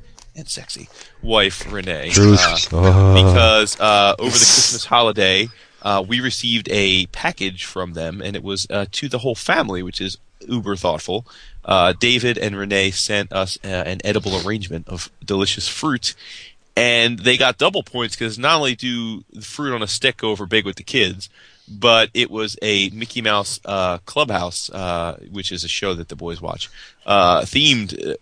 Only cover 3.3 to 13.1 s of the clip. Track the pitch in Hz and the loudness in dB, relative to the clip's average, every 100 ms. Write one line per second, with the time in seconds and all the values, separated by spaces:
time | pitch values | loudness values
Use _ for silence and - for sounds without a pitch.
3.3 | 90 113 110 104 - 107 104 101 95 123 | 8 6 6 2 2 4 6 4 2 0
4.3 | 120 - - - 120 - 123 113 104 95 | 4 6 6 4 0 2 4 4 2 2
5.3 | 95 113 - - _ 101 98 95 123 127 | 2 0 -6 -20 _ -2 -2 0 -4 -4
6.3 | - 123 117 - 104 98 92 90 - 165 | -4 -2 -2 -2 0 2 2 0 -4 -6
7.3 | - 98 92 - 92 90 85 82 95 95 | -4 -8 -8 -10 -8 -8 -6 -8 -8 -8
8.3 | 98 95 98 - 101 98 - 143 123 127 | -8 -6 -6 -4 -4 -4 -6 -6 -4 -4
9.3 | 117 - 185 113 90 90 - 95 - _ | -6 -2 -2 -2 -6 -8 -8 -10 -10 _
10.3 | _ - 123 98 95 92 76 - 98 120 | _ -6 -6 -4 -2 -2 -2 -4 -6 -8
11.3 | - - - - 95 90 90 120 123 123 | -20 -20 -10 0 2 4 2 2 2 0
12.3 | 117 107 98 101 98 98 92 - | -2 -4 -4 -2 0 0 -2 -2